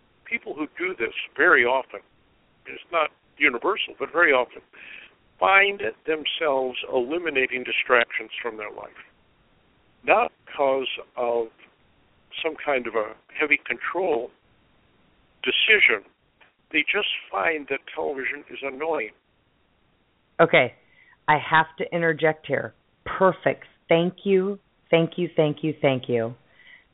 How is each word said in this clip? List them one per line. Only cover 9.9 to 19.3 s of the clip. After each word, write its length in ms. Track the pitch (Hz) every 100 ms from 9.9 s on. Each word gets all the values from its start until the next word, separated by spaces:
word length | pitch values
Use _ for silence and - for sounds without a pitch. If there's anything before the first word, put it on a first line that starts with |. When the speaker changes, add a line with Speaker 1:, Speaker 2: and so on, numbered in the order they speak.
| _
Speaker 1:
Not 280 | 135 208 247 _
because 440 | - - 139 135 123 - - 123
of 300 | 120 120 113 _ - _ _ _ _ _ _ -
some 100 | 160 -
kind 220 | 151 131 117
of 80 |
a 200 | 110 107 - _ -
heavy 200 | 147 143 -
control 640 | 117 - 185 190 120 123 _ _ _ _ _ _ _ _ _ _ _
decision. 640 | 127 - - 208 - 104 - _ _ _ _ _ _
They 80 | 156
just 280 | - 202 - - -
find 360 | 190 175 156 139
that 80 | 135 -
television 500 | 156 156 135 127 143 -
is 80 | -
annoying. 480 | 135 131 160 147 107 - _